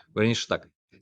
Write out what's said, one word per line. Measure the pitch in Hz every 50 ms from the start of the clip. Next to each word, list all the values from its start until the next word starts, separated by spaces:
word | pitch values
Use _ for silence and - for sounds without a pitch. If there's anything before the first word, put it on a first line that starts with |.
| - _ _
Верніше | 110 107 117 117 - - -
так, | 92 82 - - _ _ _ _ - -